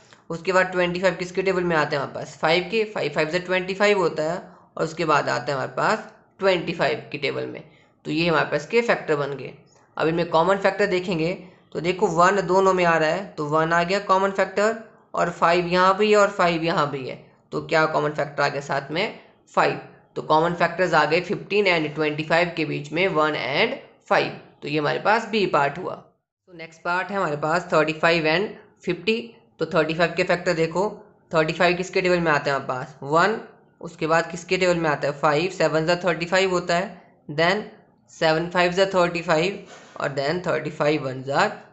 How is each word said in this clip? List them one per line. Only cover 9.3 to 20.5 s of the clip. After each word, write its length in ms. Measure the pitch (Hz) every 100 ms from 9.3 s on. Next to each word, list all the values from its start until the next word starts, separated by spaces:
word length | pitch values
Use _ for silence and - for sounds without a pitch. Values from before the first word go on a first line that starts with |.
| 135
गए। 160 | 123 - _ _ _ -
अब 100 | 156
इनमें 220 | 165 170
कॉमन 280 | 160 170 196
फैक्टर 260 | 196 196 202
देखेंगे, 460 | 180 180 170 160 196 - - _
तो 80 | 165
देखो 260 | 160 185 208
वन 320 | 165 175 202
दोनों 300 | 175 185 190
में 100 | 185 175
आ 100 | 165
रहा 120 | 156
है, 160 | 175 196
तो 180 | - 147
वन 260 | 156 160
आ 80 | 170
गया 160 | 175 196 196
कॉमन 260 | 190 196
फैक्टर, 440 | 196 185 - 214 226 - - _
और 160 | - 175
फ़ाइव 360 | 175 170 175 175
यहाँ 300 | 180 185 190
भी 140 | 214
है 60 | 208
और 120 | 202
फ़ाइव 320 | 202 175 165
यहाँ 260 | 165 180 143
भी 160 | 143 123
है, 120 | - - _ _
तो 100 | 156
क्या 220 | 147 160 156
कॉमन 240 | 156 147
फैक्टर 300 | 151 147 147
आ 40 | 143
गया 140 | 139
साथ 280 | 143 143 143
में? 280 | 156 220 - - _ _
फ़ाइव। 280 | - 151 - - - _ -
तो 60 |
कॉमन 320 | - 156 170